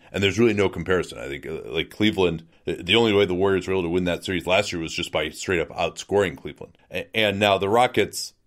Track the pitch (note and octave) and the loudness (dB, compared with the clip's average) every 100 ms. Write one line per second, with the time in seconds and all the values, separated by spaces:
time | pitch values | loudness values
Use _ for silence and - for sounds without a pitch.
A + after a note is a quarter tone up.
0 | - - G2 F#2 A#2 G#2 F#2+ F2+ E2 F2+ | -10 0 0 4 4 4 2 0 0 0
1 | D#2 A1+ B1+ C#2+ - D#2+ A1 D#2+ D#2+ - | 0 -8 -10 -10 -8 -10 -6 -4 -4 0
2 | G#2+ G2+ F2+ D#2+ - _ - F2 F2 G#2+ | 2 4 2 0 -8 _ -8 -6 0 2
3 | A#2 G2+ G2 F2+ G2 F#2+ F#2 F#2+ E2+ F2+ | 4 4 2 2 0 0 0 -2 0 0
4 | F2+ E2 - F2+ E2 F#2 - F2 E2 - | 0 -2 -4 -4 0 0 0 -4 -6 -6
5 | E2 E2 D#2 D#2 - F2+ D2+ - E2+ - | -6 -4 -4 -6 -2 -2 -2 -4 -4 -6
6 | - G2 F#2+ C2+ D#2 C#2+ - _ _ F#2 | -2 0 0 -2 -12 -14 -18 _ _ -10
7 | - A2 G#2+ G2 G#2 G2 G2 A#2 B2+ A2+ | -6 -2 0 2 2 2 2 2 2 2
8 | G2 - - - | -2 -2 -12 -14